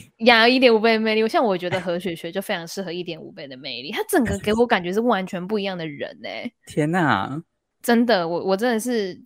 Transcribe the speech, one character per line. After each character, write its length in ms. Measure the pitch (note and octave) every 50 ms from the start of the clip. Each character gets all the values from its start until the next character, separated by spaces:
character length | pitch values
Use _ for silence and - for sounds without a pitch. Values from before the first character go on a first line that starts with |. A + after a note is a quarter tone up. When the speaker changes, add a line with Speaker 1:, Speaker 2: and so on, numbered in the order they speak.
| - - _ -
Speaker 1:
呀， 300 | A3+ B3 A#3+ A3 A3+ A#3+
一 100 | B3+ C4
点 160 | B3+ B3 A3+
五 60 | G#3+
倍 140 | G#3 A#3 A3+
的 60 | A3
魅 140 | A3 A3 G#3+
力。 140 | A3 A3 A3
像 160 | - E4+ C#4
我 120 | G#3+ F#3+
觉 120 | F3 F3 F3+
得 120 | F#3 F#3
何 180 | F3 F#3+ E3+ F3
雪 180 | F3+ F#3+ E3
雪 160 | D#3 - E3
就 80 | E3+ F#3+
非 140 | G3 - G3+
常 120 | F3 E3
适 160 | E3 - G3
合 80 | F#3+ F3+
一 120 | E3 F3+
点 180 | E3+ F3 D#3+ D#3
五 100 | - E3+
倍 160 | E3+ E3 D#3
的 100 | C3+ C3
魅 260 | B2+ D3 C#3 B2 A#2+
力， 100 | B2+ D3+
她 100 | G#3+ D#4 G#4+ -
整 160 | - E4+ A#3
个 140 | G3+ F#3+ G3
给 140 | - G#3 G#3+
我 120 | A3 B3
感 160 | A#3+ A#3 F#3+
觉 100 | E3+ F3
是 80 | F#3 G#3+
完 260 | A#3 B3 A3 F#3+ F#3
全 200 | F#3 - F3 F3+
不 120 | F3+ A3 G#3
一 60 | G3
样 120 | G3 F#3
的 100 | F3 D#3+
人 320 | D#3 C#3+ C#3 - - - - A2+
欸。 260 | G2+ F#2 A2+ G#2 A#3+ - _ _
Speaker 2:
天 240 | - - D#3 D3 D#3
哪。 520 | E3+ F#3+ E3 C3+ A2+ F#2+ G2 A#2+ C3+ D#3 - _ _ _ _ _ _ _
Speaker 1:
真 240 | - - A#3+ A3+ B3
的， 220 | A#3 A3 F#3 E3+
我， 180 | E3 E3+ E3 -
我 120 | F#3+ F#3+
真 160 | F#3+ A3+ B3+
的 80 | A#3 G#3+
是 420 | G3+ B3 B3 A3+ G3+ F#3 E3+ - -